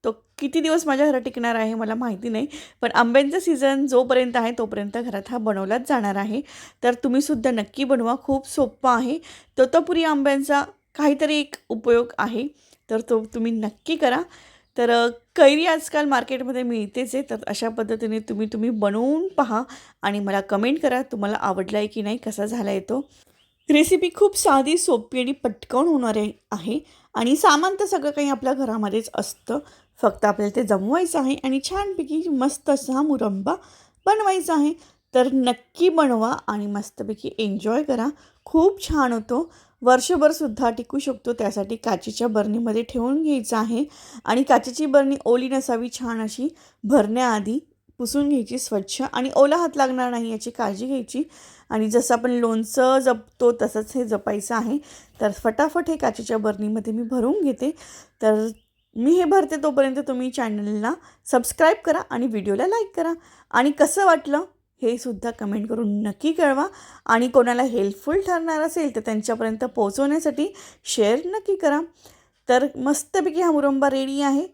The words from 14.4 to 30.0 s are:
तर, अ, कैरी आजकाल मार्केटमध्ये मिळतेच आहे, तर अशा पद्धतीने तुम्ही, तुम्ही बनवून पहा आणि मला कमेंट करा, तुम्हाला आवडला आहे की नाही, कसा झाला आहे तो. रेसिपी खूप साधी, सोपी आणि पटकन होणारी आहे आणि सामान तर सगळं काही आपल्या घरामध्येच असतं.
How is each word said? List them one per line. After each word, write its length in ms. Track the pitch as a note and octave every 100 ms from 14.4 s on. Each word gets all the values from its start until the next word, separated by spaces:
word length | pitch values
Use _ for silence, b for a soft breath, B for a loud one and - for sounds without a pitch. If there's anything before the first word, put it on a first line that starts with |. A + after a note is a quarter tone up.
| b b b -
तर, 120 | A#3+
अ, 180 | A#3 A#3 A#3 _ -
कैरी 300 | C#4 D4+ E4+
आजकाल 400 | D#4+ D4+ D4+ D4
मार्केटमध्ये 580 | C4 B3+ C4 B3 B3
मिळतेच 520 | B3 A3+ G#3 B3 B3+ C4
आहे, 80 | C#4
तर 60 | A3 -
अशा 220 | G#3 A3+
पद्धतीने 500 | A3+ G#3+ A3 A3+ A3
तुम्ही, 280 | G#3+ G#3 A3
तुम्ही 160 | A3 A3+
बनवून 580 | A3 G#3 G#3 B3+ D#4 F#4+
पहा 360 | - A#3+ A3 B3+ B B _
आणि 180 | G3 G3+
मला 220 | G3 G3
कमेंट 380 | G3 G3+ A#3 D4+
करा, 220 | D4 B3
तुम्हाला 360 | C4 A3 G3+ G#3+
आवडला 400 | G3+ F#3+ F#3 G#3
आहे 100 | G#3
की 140 | A3
नाही, 160 | G#3 A#3+
कसा 280 | - A3 G#3+
झाला 240 | A#3+ G3+
आहे 100 | G3
तो. 300 | G3 B3 C#4+ b b b b _ -
रेसिपी 400 | D4 D#4 F#4 F4+ -
खूप 220 | G4+ G4+
साधी, 400 | G4+ C4+ C4+ E4+
सोपी 440 | - A#3+ - B3+
आणि 100 | B3+
पटकन 560 | C4+ B3 - - B3 E4+
होणारी 440 | D4 A#3+ G#3+ G#3 - _
आहे 280 | G3+ E3+ B3+ b b b
आणि 220 | A3 A#3 D4
सामान 400 | G4 D4 F#4 F#4+
तर 60 | G4
सगळं 260 | F#4 C#4+
काही 180 | D4 C#4+
आपल्या 240 | C4+ C4
घरामध्येच 560 | C4 B3+ A3 G#3 G#3 A3
असतं. 460 | - G3 - - C4 b b b _